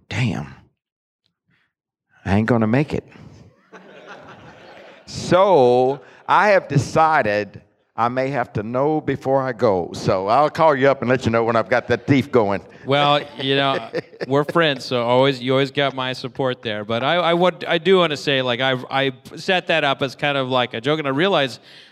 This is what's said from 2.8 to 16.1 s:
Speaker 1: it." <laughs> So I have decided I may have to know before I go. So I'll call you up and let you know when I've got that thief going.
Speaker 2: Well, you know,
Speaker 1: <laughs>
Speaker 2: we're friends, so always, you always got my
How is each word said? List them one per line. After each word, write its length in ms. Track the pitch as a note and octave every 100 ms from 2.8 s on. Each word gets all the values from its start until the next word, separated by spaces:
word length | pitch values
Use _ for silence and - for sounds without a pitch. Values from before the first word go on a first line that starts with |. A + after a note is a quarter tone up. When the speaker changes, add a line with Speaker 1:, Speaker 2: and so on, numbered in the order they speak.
| D3+
Speaker 1:
it." 100 | - -
<laughs> 60 | - - - - _ _ - - - - - - - - - - - - - -
So 960 | - - F3 G3+ E3+ B2 B2 B2+ C#3+ - - -
I 220 | D3+ G3+
have 180 | G3 -
decided 920 | D3 - D#3+ D#3+ D#3 G#2+ G#2 G2+ - _ _ _ -
I 100 | A#2
may 220 | B2+ C3
have 240 | C#3 -
to 100 | A#2
know 380 | G#2 B2+ C#3+ D#3
before 420 | D3 C3 C3 C3+
I 100 | C3
go. 380 | A2+ B2 F#2+ E2
So 360 | G#2 - G2 G2
I'll 200 | B2 D3
call 260 | - D#3+ C#3
you 120 | C3+
up 140 | C3+
and 80 | A#2
let 140 | C3
you 80 | A2+
know 100 | A#2
when 140 | A2+ A2+
I've 120 | G#2+
got 200 | B2 -
that 180 | A#2 -
thief 240 | C#3 -
going. 320 | B2 G2+ G2 - - C3
Speaker 2:
Well, 340 | C#3+ D3 D3 C#3+ -
you 160 | C3+ C#3
know, 340 | C#3 B2+ A2+ - -
Speaker 1:
<laughs> 200 | - -
Speaker 2:
we're 160 | C#3
friends, 400 | D3 E3+ D#3+ C3
so 180 | - B2+
always, 400 | A#2+ B2+ C3+ C3
you 80 | B2
always 200 | C3 C3+
got 240 | C#3 C#3 C3
my 160 | B2+